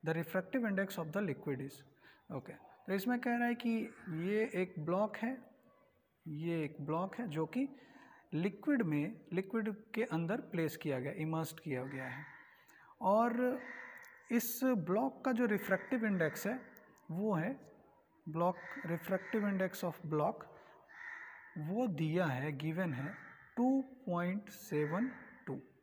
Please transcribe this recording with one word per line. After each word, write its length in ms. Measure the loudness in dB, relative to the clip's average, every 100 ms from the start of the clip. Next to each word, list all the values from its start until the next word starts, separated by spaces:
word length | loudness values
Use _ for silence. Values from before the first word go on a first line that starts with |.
| 0
The 80 |
refractive 500 | -2 0 -2 0 0 2
index 280 | 0 0 -2
of 80 | -2
the 80 | -2
liquid 380 | -2 -4 -4 -4
is," 160 | -4 -10 -20 _ -20 -20 _
ओके, 200 | -10 -10
तो 400 | -16 -18 -18 -2
इसमें 260 | 0 2 2
कह 160 | 2 2
रहा 100 | 2
है 80 |
कि 160 | 2 2 2 0 -8 -6
ये 420 | -2 2 2 2
एक 200 | 0 -2 -2
ब्लॉक 380 | 0 2 2 0
है, 220 | -4 -4 -12 -20 -20 _ _ _ _ _ -8
ये 360 | -4 -2 0
एक 120 | -2 -4
ब्लॉक 340 | -2 -2 -2
है 140 | -4 -4
जो 180 | -2 -2
कि 220 | 0 -2 -4 -20 -20 -20 -20 _
लिक्विड 480 | 0 0 0 2 4
में, 380 | 4 2 0 -4 -4
लिक्विड 420 | -4 0 0 0 -4 -6
के 100 | -2
अंदर 320 | 0 0 0 -2
प्लेस 400 | -2 0 0 0
किया 240 | -2 0
गया, 120 | -2
इमर्स्ड 480 | -2 -2 0 -2 -6
किया 240 | -4 -4
गया 200 | -2 -6
है। 200 | -6 -8 -12 -16 -20 -20 -20 -20 -20 -2
और 600 | 6 6 6 4 2 0 -6 -12 -12 -16 -18 -20 2
इस 280 | 2 2 2
ब्लॉक 600 | 4 4 4 4 2 0
का 80 | 0
जो 140 | 4 4
रिफ्रैक्टिव 600 | 4 4 2 2 2 2
इंडेक्स 400 | 4 2 2 -2
है 140 | -4 -6 -20 -20 -20 -8
वो 240 | -2 2
है, 260 | 2 0 -4 -12 -20 -20 -20 _ _ -6
block, 280 | 2 2 2 -8 -8 -4
refractive 580 | -4 0 -2 0 0 2
index 320 | 2 0 0
of 100 | -4 -4 -2
block 340 | 2 2 0 -10 -18 -20 -20 -20 -14 -12 -12 -14 -16 -12 -8
वो 280 | -2 2 2
दिया 400 | 2 2 4 2
है, 260 | 2 -2
गिवन 400 | -2 -2 0 0
है 220 | -2 -4 -8 -16 -20 -10 0
टू 260 | 4 4 0 -8 -2
पॉइंट 420 | 0 0 -2 -6
सेवन 600 | -16 -2 0 2 2 0 -4 -16 -16 -8
टू 140 | -8 -10 -20